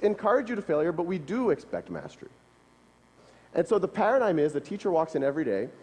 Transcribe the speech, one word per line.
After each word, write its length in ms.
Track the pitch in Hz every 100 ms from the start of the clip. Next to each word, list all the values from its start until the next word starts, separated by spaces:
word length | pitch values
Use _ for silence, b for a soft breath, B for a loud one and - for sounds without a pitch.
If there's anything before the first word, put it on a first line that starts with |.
encourage 480 | 208 208 208 254 233
you 60 | 214
to 40 |
failure, 320 | 185 151 165
but 140 | 165 175
we 120 | 185
do 300 | 143 233 233
expect 400 | 139 - 87 -
mastery. 400 | 82 - - - _ _ _ _ _ _ _ _ B B B B
And 120 | - 175
so 120 | 208
the 100 | 185
paradigm 500 | - 208 262 220 160
is 140 | 147
the 80 | 143
teacher 300 | - 196 202
walks 240 | 165 160
in 100 | 151
every 180 | 139 147
day, 280 | 131 98 135 -